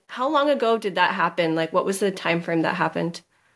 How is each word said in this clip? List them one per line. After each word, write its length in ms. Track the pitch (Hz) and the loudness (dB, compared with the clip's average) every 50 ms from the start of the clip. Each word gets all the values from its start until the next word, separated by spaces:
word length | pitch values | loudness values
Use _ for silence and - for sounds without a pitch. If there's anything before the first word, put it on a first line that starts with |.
| _ - | _ -14
how 220 | - 240 254 285 | -8 -4 -2 0
long 200 | 320 277 277 294 | 2 2 2 2
ago 280 | 285 240 233 226 226 220 | 2 2 2 2 0 0
did 180 | 220 202 170 | -2 -2 0
that 180 | 180 180 - 190 | 2 2 2 2
happen? 420 | 190 165 170 170 - 170 160 160 | 0 0 0 0 0 0 0 0
Like, 160 | 165 165 160 | 0 -2 0
what 140 | - 185 - | 0 0 0
was 140 | - 196 - | 0 0 0
the 120 | 208 196 | -2 -2
time 300 | 190 - - 165 170 170 | -2 -2 -2 0 0 0
frame 220 | 175 - 170 165 160 | -2 -2 0 0 0
that 120 | - 185 | 0 0
happened? 460 | 180 160 160 - 170 165 170 175 - - _ _ _ _ _ _ | 0 -2 -2 -2 -2 -4 -4 -6 -10 -14 _ _ _ _ _ _